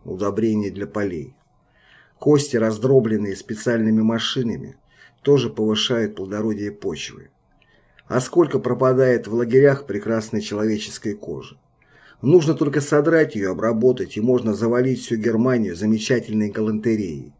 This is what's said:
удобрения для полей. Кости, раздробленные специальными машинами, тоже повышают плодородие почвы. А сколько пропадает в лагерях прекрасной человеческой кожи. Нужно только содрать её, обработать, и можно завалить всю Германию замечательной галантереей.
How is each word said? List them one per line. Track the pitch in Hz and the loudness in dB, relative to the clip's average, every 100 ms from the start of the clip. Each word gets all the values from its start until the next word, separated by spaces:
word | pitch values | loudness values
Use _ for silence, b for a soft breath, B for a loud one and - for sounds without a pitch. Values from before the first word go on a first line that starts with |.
удобрения | - 92 101 101 110 107 101 | -12 -6 -4 0 0 0 -2
для | 92 101 | -6 -8
полей. | 107 101 82 69 _ _ _ b b b b b - | -4 -4 -6 -12 _ _ _ b b b b b -4
Кости, | 147 147 - 113 | 2 2 2 0
раздробленные | 110 107 131 135 110 107 101 95 | 0 0 4 4 4 -2 -2 -8
специальными | - 110 123 117 110 110 | -10 -6 -2 0 2 2
машинами, | 110 113 - 131 117 98 - - _ b b b | 2 0 -2 -4 -4 -6 -10 -18 _ b b b
тоже | 139 143 117 | 2 2 2
повышают | 110 107 107 - 117 107 107 | -2 -2 0 0 0 -2 -6
плодородие | 95 104 110 101 104 | -8 -4 -4 -4 -6
почвы. | 101 98 78 - - - _ _ _ b b b b - | -6 -8 -8 -12 -16 -20 _ _ _ b b b b -4
А | 123 | -4
сколько | 127 175 156 127 | 0 2 2 2
пропадает | 120 113 131 127 127 117 104 | -2 0 2 4 4 2 0
в | |
лагерях | 117 120 131 143 135 - | -4 2 6 6 4 -4
прекрасной | 104 107 113 107 110 | -8 -2 -4 -2 -6
человеческой | 104 104 110 104 - - 107 | -4 -2 -2 -2 -6 -8 -8
кожи. | 101 - 69 - - _ _ b b b b | -8 -10 -12 -14 -20 _ _ b b b b
Нужно | 123 175 151 | 4 4 4
только | 147 147 143 | 0 0 0
содрать | 139 151 147 165 151 107 | 2 2 4 4 2 0
её, | 95 | -4
обработать, | 92 113 110 127 123 90 107 | -2 0 2 2 2 -4 -2
и | |
можно | 117 123 110 | 2 2 2
завалить | 101 117 120 131 123 | 0 0 2 0 -2
всю | - 113 | -4 -2
Германию | 117 110 123 123 101 85 | 0 2 2 2 0 -2
замечательной | 107 110 107 120 110 107 104 | 0 0 2 -2 0 -2 -2
галантереей. | 110 110 107 117 110 92 71 64 - | -2 -2 -2 0 -2 -2 -8 -12 -20